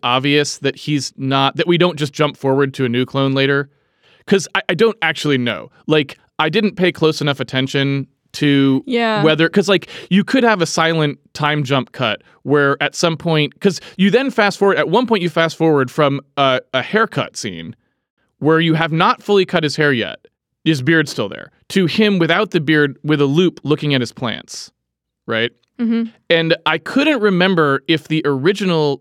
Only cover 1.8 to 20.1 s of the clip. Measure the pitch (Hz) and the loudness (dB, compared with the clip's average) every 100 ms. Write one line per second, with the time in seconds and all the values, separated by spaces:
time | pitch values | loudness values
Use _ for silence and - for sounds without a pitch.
1.8 | 180 165 147 - 151 139 135 135 139 135 | 2 0 -6 -2 -2 -2 -2 0 0 -2
2.8 | 127 120 127 135 135 135 135 139 139 _ | -2 -2 -2 -2 -2 0 0 0 -4 _
3.8 | _ _ _ _ - 196 - 190 - 175 | _ _ _ _ -2 -2 0 -6 -2 0
4.8 | 226 208 160 160 147 135 120 92 58 _ | 2 2 -2 -2 0 0 0 -4 -10 _
5.8 | - 156 139 - _ - 160 175 208 - | -2 0 0 -6 _ -4 -2 0 0 0
6.8 | 180 - 160 151 151 139 135 131 135 143 | -2 0 0 0 -2 -4 -4 -4 -2 -2
7.8 | 139 139 131 _ _ - 151 139 139 135 | -2 -2 -6 _ _ -2 2 4 4 2
8.8 | - 240 233 214 156 156 165 - 180 190 | -2 -2 -2 0 2 2 2 2 2 0
9.8 | - - - 185 190 269 233 208 160 - | -2 -16 -2 0 2 2 2 2 0 0
10.8 | 165 165 151 139 _ - 147 151 135 139 | 0 0 0 -4 _ -6 -2 -2 0 0
11.8 | 120 - 120 104 _ _ 135 147 139 143 | -2 -4 -4 -4 _ _ -2 2 2 0
12.8 | 147 - 175 160 170 156 147 - 202 170 | -4 -2 -2 -2 -2 0 0 -2 -2 -2
13.8 | - - 196 240 269 - 208 - 196 151 | -6 0 2 2 0 0 0 2 0 2
14.8 | 156 196 254 220 170 165 165 - 160 147 | 2 0 2 0 0 0 -2 0 2 2
15.8 | 127 - 147 139 - - 139 127 - 131 | 0 0 0 0 -6 0 0 0 -2 -4
16.8 | 120 214 220 - 98 - 113 85 82 - | -2 -2 -2 -2 -6 -6 -10 -10 -12 -16
17.8 | _ _ _ _ _ - 139 160 165 156 | _ _ _ _ _ -4 2 2 4 2
18.8 | 165 160 196 247 - 202 185 180 156 139 | 0 0 0 0 2 2 2 0 0 -2
19.8 | 151 127 95 | -2 -2 -4